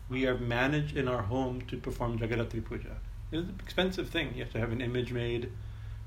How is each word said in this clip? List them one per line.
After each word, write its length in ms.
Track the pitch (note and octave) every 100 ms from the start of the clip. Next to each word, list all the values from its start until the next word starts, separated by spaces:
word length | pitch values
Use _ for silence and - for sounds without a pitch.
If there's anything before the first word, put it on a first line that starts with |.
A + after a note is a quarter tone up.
| -
we 180 | B2+ C3
are 100 | B2
managed 600 | A#2+ A#2+ C3 D3+ D3 D3
in 120 | B2+
our 140 | B2
home 400 | G2+ B2+ C3 B2+
to 160 | - A#2
perform 400 | - A2+ A#2+ A2+
Jagadatri 460 | A2+ A2+ A2+ A2+
Puja." 340 | - A2 - - - - -
It's 160 | D#3 F3+
an 80 | -
expensive 520 | - - F#3 F#3 -
thing. 240 | E3 C3+
You 100 | B2
have 80 | B2
to 80 | A2+
have 100 | A#2
an 100 | A2+
image 320 | B2 B2 A#2+
made, 380 | B2 A#2+ A#2+ A#2+ - - - - -